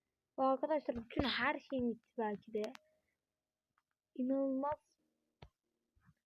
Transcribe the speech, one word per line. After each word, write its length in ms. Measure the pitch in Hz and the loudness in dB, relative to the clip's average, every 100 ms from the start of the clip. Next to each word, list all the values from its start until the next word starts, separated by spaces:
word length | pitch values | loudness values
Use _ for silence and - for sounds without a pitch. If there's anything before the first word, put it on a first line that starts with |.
| _ _ _ - | _ _ _ 0
Ve 40 | |
arkadaşlar 520 | 262 262 294 302 - 240 | 2 2 2 0 0 -6
bütün 280 | 226 - | -4 -2
her 360 | 233 214 254 302 | 0 2 2 0
şeyim 340 | - 262 240 | -2 0 0
gitti 200 | 233 _ - | -2 _ -2
belki 360 | 214 202 - | -2 -2 -4
de. 200 | 214 214 262 _ _ _ _ _ _ _ _ _ _ _ _ _ - | -4 -4 -6 _ _ _ _ _ _ _ _ _ _ _ _ _ -4
İnanılmaz 640 | 254 269 269 262 285 302 _ _ _ _ _ - - _ _ _ _ _ _ _ | 0 2 2 2 -2 -4 _ _ _ _ _ -20 -20 _ _ _ _ _ _ _